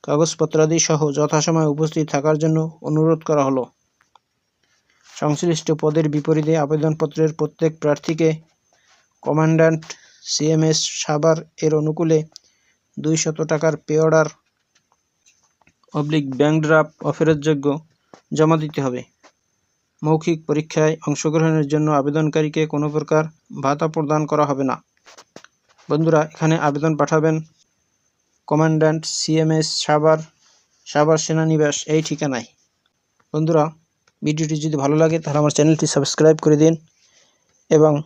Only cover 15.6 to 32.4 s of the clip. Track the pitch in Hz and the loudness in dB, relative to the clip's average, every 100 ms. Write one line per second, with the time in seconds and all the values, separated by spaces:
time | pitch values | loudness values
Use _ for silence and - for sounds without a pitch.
15.6 | _ _ _ 151 147 156 139 127 147 156 | _ _ _ -6 -2 -2 -4 -2 2 2
16.6 | 151 156 156 _ 147 143 160 156 147 147 | 2 2 2 _ -8 -2 0 0 0 0
17.6 | 143 147 _ _ _ - _ 147 156 160 | -2 -4 _ _ _ -20 _ 0 2 2
18.6 | 151 151 135 123 - _ _ _ _ _ | -2 -4 -4 -6 -12 _ _ _ _ _
19.6 | _ _ _ _ 151 156 165 160 156 147 | _ _ _ _ 0 0 0 -4 -2 -4
20.6 | 156 - 156 156 - 139 156 160 160 156 | -2 0 0 0 -6 -4 -2 0 2 0
21.6 | 143 151 151 147 139 151 156 160 156 156 | 0 0 0 0 0 -2 0 -2 -2 -2
22.6 | 156 147 151 151 147 156 156 _ _ - | -2 -2 -4 -4 0 -2 -2 _ _ -6
23.6 | 135 147 165 160 147 151 147 151 143 135 | -4 -2 -4 -4 -2 -2 0 -2 0 -2
24.6 | 135 120 _ _ - - _ - - _ | -4 -4 _ _ -20 -20 _ -20 -20 _
25.6 | _ _ - 151 160 160 156 - 160 160 | _ _ -4 -2 2 2 0 -2 0 2
26.6 | 151 143 160 151 - 160 160 156 156 _ | 0 0 -2 0 0 2 2 -2 -6 _
27.6 | _ _ _ _ _ _ _ _ - 147 | _ _ _ _ _ _ _ _ -4 2
28.6 | 160 156 156 160 160 - - 160 160 160 | 2 4 2 0 -6 -8 -2 0 2 0
29.6 | 156 - - 151 156 160 160 _ _ _ | -2 -4 0 2 4 2 -2 _ _ _
30.6 | _ _ - 147 151 156 - 160 160 156 | _ _ -4 0 2 2 0 0 2 2
31.6 | 147 139 - 156 160 147 147 123 | 0 -2 -2 -2 -2 -6 -4 -6